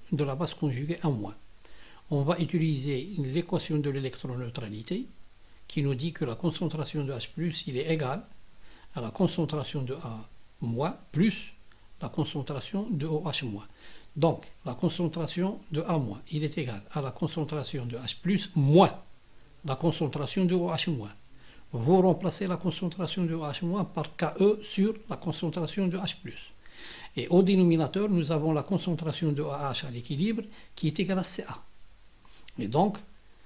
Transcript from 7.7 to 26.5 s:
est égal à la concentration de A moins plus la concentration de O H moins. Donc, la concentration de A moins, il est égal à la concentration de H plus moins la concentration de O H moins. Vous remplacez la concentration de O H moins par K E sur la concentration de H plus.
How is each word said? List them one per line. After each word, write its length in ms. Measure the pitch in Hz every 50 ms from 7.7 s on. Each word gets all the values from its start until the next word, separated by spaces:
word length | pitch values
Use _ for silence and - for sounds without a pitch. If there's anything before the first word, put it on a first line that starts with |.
| 127 127
est 120 | 151 160
égal 320 | 160 156 143 127 139 208 - - - - - - - - - - - - - - -
à 60 | 143
la 100 | 117 110
concentration 680 | - - 190 160 - - 160 - 156 151 131 - - 147
de 140 | 131 123 135
A 340 | 151 - 117 113 110 110 - - - - - - -
moins 380 | - 117 113 120 147 180 185 - - - -
plus 420 | 147 196 220 - - - - - - - - - - - - - - 147
la 80 | -
concentration 760 | - - 143 - - 147 127 - 147 - - - - 196 214 233
de 160 | 202 143 -
O 160 | - 156 156 156
H 220 | 156 135 - 135
moins. 200 | 113 101 101 - - - - - - - - - - -
Donc, 280 | 151 151 165 156 - - - - - -
la 80 | 165 -
concentration 840 | - - 160 - - 175 156 - 175 160 151 - 175 180 190 226 - - - 151
de 100 | 147 -
A 100 | 226 170
moins, 240 | 156 127 104 98 104 - -
il 140 | 160 147 156
est 140 | 143 - 170
égal 240 | 139 123 107 98 - - -
à 80 | 156
la 100 | 135 131
concentration 760 | 120 - - 143 - 165 151 131 156 151 127 - - 135 120
de 100 | 120 120
H 240 | 123 127 - - -
plus 300 | - 175 - 180 - - -
moins 400 | 160 139 139 151 180 190 - - - - - - - - - - - - - - - -
la 100 | 147 135
concentration 680 | - - 170 143 - 160 131 - 147 143 - - 190 185
de 100 | 175 185
O 140 | 175 170 175
H 220 | 165 147 - 185
moins. 220 | 156 120 101 101 - - - - - - - - - - - - -
Vous 300 | 117 113 147 185 190 180
remplacez 440 | 185 160 - - 165 - - 196
la 120 | 180 180 -
concentration 680 | - 180 - - 190 170 - 202 175 - - 190 175
de 100 | 160 165
O 100 | 165 156
H 200 | 147 143 - 180
moins 200 | 170 185 208 180
par 300 | 156 - 160 147 - -
K 120 | - 175 151 - -
E 200 | 190 202 214 208 -
sur 300 | - - 196 190 220 220 - - -
la 80 | 185
concentration 720 | - - 170 156 - 185 160 151 180 160 147 - 202 190 180
de 80 | 170
H 200 | 185 196 151 - - -
plus. 300 | 120 - - - -